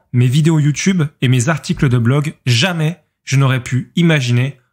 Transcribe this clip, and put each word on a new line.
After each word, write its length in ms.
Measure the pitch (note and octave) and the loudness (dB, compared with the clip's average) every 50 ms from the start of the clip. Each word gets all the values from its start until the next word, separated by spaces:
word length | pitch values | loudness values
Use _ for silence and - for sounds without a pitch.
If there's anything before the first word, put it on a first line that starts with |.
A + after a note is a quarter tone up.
| _ _ - | _ _ 0
mes 140 | B2 B2 | 0 2
vidéos 320 | B2+ A#2+ D#3 D#3 E3 E3 D#3 | 2 2 2 2 2 2 2
YouTube 440 | D3 D3 C#3+ - - F#3+ G3 F3+ D3+ D3 - _ | 2 0 0 -2 -2 -2 0 0 -2 -4 -4 _
et 80 | - B2+ | 0 2
mes 200 | B2+ B2+ A2+ C3 | 2 2 0 0
articles 400 | E3 C#3 - - F3 - - C#3 | -2 -4 -4 -6 -4 -2 0 0
de 100 | A#2 B2+ | 0 2
blog, 360 | A2+ A#2 C3 D3 D3 - - _ - | 2 2 0 0 -2 -4 -6 _ -4
jamais 560 | C3+ A#2+ A2+ D#3+ F#3+ F3+ E3 D#3 D#3 F3 - _ _ _ _ _ | -2 0 0 0 0 -2 -2 -2 -4 -4 -6 _ _ _ _ _
je 120 | - C3+ | -4 0
n'aurais 260 | C3+ C#3 C3 B2+ C3 B2 | 0 2 2 0 -2 -4
pu 300 | - - B2+ - - - | -4 -4 -6 -6 -4 -2
imaginer 640 | - E3+ E3+ D#3+ D3+ C3 B2 A#2+ A#2+ B2+ C#3 C3+ _ _ _ | 0 2 2 2 0 0 0 0 0 0 -2 -6 _ _ _